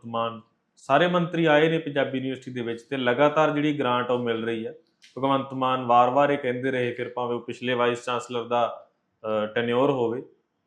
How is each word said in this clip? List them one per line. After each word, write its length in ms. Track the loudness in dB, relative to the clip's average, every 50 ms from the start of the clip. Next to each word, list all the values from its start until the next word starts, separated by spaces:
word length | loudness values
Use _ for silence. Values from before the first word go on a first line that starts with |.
| -12
ਮਾਨ, 360 | -8 -6 -4 -4 -4 -6 -10 -16 _ _ _ _ _ _
ਸਾਰੇ 320 | _ -2 2 4 4 4 4
ਮੰਤਰੀ 380 | 2 0 0 -2 0 0 4
ਆਏ 240 | 4 6 6 6 4
ਨੇ 80 | 2 0
ਪੰਜਾਬੀ 400 | -2 -2 -2 -2 -2 -2 -2 -4
ਯੂਨੀਵਰਸਿਟੀ 340 | -4 -6 -8 -8 -10 -12
ਦੇ 100 | -10 -8
ਵਿੱਚ 200 | -6 -6 -8 -10
ਤੇ 160 | -8 _ -6 -2
ਲਗਾਤਾਰ 540 | 0 0 2 4 4 4 4 4 2 2
ਜਿਹੜੀ 280 | 2 0 -2 -2 -2 -2
ਗ੍ਰਾਂਟ 320 | -2 0 0 0 0 0
ਉਹ 80 | -2 -2
ਮਿਲ 260 | 0 -2 -2 -2 -2
ਰਹੀ 220 | -4 -4 -6 -6 -8
ਹੈ। 40 | -12 -14 _ _ _ _ -20 -20 _ -4
ਭਗਵੰਤ 360 | 0 0 0 0 0 -4 -4
ਮਾਨ 320 | -2 0 0 0 0 2
ਵਾਰ-ਵਾਰ 440 | 4 6 6 6 6 6 4 4 4
ਇਹ 80 | 2 0
ਕਹਿੰਦੇ 340 | -2 -2 -4 -2 -2 -2
ਰਹੇ, 200 | -2 -2 -2 -2
ਫਿਰ 200 | -4 -6 -8 -8 -6
ਭਾਵੇਂ 200 | -6 -4 -4 -4
ਉਹ 60 | -6
ਪਿਛਲੇ 320 | -6 -8 -10 -6 -4 -2 0
ਵਾਈਸ 320 | 0 0 0 0 -2 -4
ਚਾਂਸਲਰ 380 | -6 -6 -6 -6 -6 -8 -8 -4
ਦਾ, 440 | -2 0 0 0 0 -2 -8 -16 _ _ _ _ _ _ _ -8
ਅਹ, 240 | -4 -2 -2 -2 -2
ਟੈਨਿਓਰ 440 | -2 -4 -2 0 0 2 2 2
ਹੋਵੇ, 320 | 2 0 0 -2 -2 -4 -8 -12 _ _ _ _ _ _ _